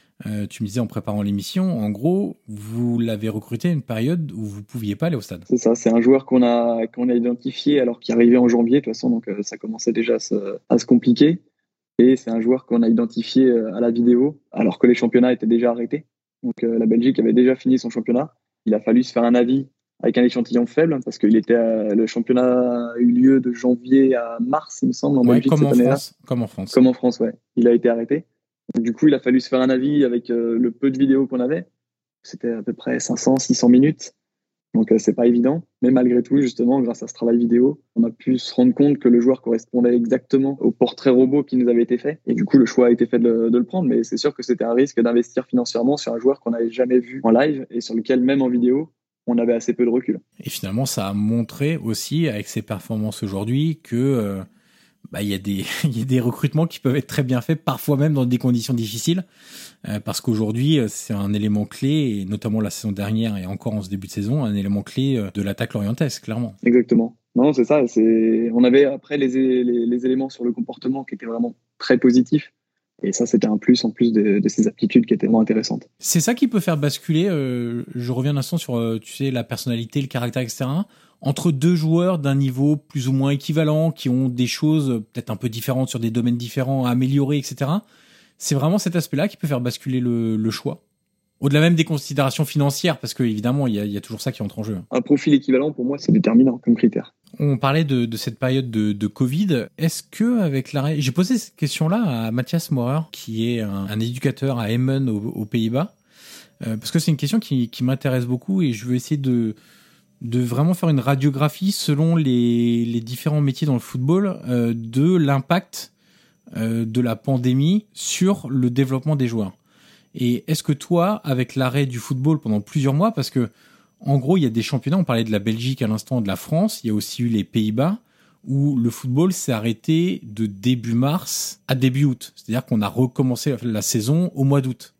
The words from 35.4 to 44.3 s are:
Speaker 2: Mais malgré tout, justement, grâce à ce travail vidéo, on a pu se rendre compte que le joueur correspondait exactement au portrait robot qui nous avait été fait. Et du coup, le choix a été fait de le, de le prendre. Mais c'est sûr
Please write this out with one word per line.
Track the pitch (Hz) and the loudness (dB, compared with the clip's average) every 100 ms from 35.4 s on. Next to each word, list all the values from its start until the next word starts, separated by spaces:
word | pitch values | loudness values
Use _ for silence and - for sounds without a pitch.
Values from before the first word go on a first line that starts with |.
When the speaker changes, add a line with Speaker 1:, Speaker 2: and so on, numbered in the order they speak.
| 127 165 - - | 2 -2 -6 -2
Speaker 2:
Mais | 127 | 2
malgré | 131 123 123 | 4 4 2
tout, | 120 139 | 2 0
justement, | 127 - 123 135 | 0 0 0 2
grâce | 120 113 | 0 -4
à | 113 | -12
ce | |
travail | - 117 120 | -4 0 2
vidéo, | 117 120 131 147 _ | 4 4 4 0 _
on | 113 | -2
a | 117 | -2
pu | - - 127 | -2 -2 -2
se | - | -2
rendre | - 127 | 2 2
compte | 120 143 139 | 4 2 4
que | 123 | 4
le | 120 | 6
joueur | 123 131 | 4 2
correspondait | 117 113 - 123 120 | 0 -4 -2 2 4
exactement | 120 117 127 - 135 135 135 | 4 2 -2 0 0 0 0
au | 123 | 0
portrait | - 123 - 135 | 2 -2 2 4
robot | 123 131 143 | 6 6 2
qui | 135 127 | 0 0
nous | 120 | 2
avait | 117 | 2
été | 117 123 | 2 0
fait. | 147 156 - | -2 -6 -4
Et | |
du | 117 - | -2 4
coup, | 135 | 4
le | |
choix | 113 - 120 | 4 4 4
a | |
été | 120 | 4
fait | 120 120 | 2 2
de | 120 | 2
le, | 113 113 | 2 2
de | 120 | 2
le | |
prendre. | 113 185 143 | 0 0 0
Mais | 117 | 0
c'est | 113 160 | 0 -2
sûr | 151 | -2